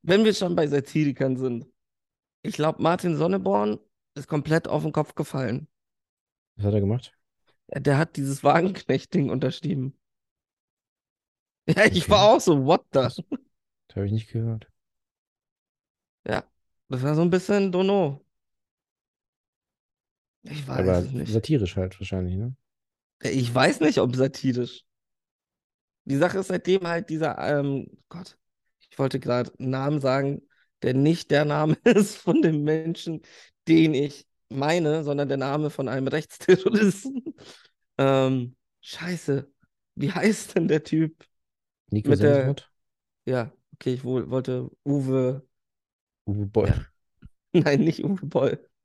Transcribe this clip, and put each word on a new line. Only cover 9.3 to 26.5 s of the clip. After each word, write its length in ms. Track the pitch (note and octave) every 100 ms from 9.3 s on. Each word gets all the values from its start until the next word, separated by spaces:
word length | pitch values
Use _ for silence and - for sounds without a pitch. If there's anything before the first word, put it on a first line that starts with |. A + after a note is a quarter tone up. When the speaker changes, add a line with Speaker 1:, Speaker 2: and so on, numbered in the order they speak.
| A#2 C3 - C#3+ C#3 C3 - _ _ _ _ _ _ _ _ _ _ _ _ _ _ _ _ -
Speaker 1:
Ja, 180 | D#3+ G#3+
ich 180 | F#3
Speaker 2:
Okay. 80 | -
Speaker 1:
war 180 | G3+ G#3
auch 100 | B3+
so, 260 | - D3 C3
what 160 | F3+ _
the? 80 | C#3
Speaker 2:
Das 200 | B2 - - C#4+ _ _ _ _ _ -
hab 80 |
ich 80 | G2+
nicht 200 | A2 A2
gehört. 360 | A2+ A2+ A2+ - _ _ _ _ _ _ _ _ _ _ _ _ _ _ _ -
Speaker 1:
Ja, 180 | - - _ _ _ _
das 140 | C3
war 120 | C3+ D3+
so 60 |
ein 80 | F3
bisschen 420 | F3+ F#3 G#3 G3
Dono. 520 | F3+ F#3+ G3+ D#3+ C#3 _ _ _ _ _ _ _ _ _ _ _ _ _ _ _ _ _ _ _ _ _ _
Ich 220 | - D3 C3+
weiß 120 | C3
Speaker 2:
Aber 180 | F#2 F2+
Speaker 1:
es 120 | F2
nicht. 200 | C3 C#3
Speaker 2:
satirisch 440 | A2 G#2+ D3+ F#2 -
halt 240 | F#2 -
wahrscheinlich, 360 | F#2+ F#2+ F2+ F#2
ne? 200 | A#2 C3 _ _ _ _ _ _
Speaker 1:
Ja, 100 | B2
ich 220 | C3+ A#2+
weiß 280 | A#2+ D3 -
nicht, 180 | D4+ A3+
ob 160 | A#2 B2+
satirisch. 680 | C3+ - C3+ B2 A#2+ - _ _ _ _ _ _ _ _ _ _ _ _ -
Die 100 | C#3
Sache 240 | E3+ F#3+
ist 80 |
seitdem 400 | F#3+